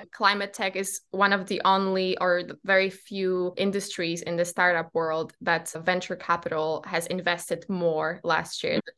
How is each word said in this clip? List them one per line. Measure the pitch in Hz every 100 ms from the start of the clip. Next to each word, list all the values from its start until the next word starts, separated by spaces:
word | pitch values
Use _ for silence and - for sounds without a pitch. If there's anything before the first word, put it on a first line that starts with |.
| -
climate | - 202 202 196
tech | - 196 190
is | 196 - -
one | 190 196
of | 196 196
the | 190
only | 190 190 190 190 185 -
or | 180 175
the | 175 -
very | 190 190 190
few | 190 - 196 185 185 180 -
industries | 196 196 196 - 170 170
in | 175 170
the |
startup | 170 - 180 170 165
world | 170 160 160 160 -
that | 170 165 165 165
venture | 165 185 -
capital | 175 - 170 170 160 156 156 -
has | 170 170
invested | 180 175 170 - 170 -
more | 185 170 156 156 175
last | 170 160 165 -
year. | 170 165
The | -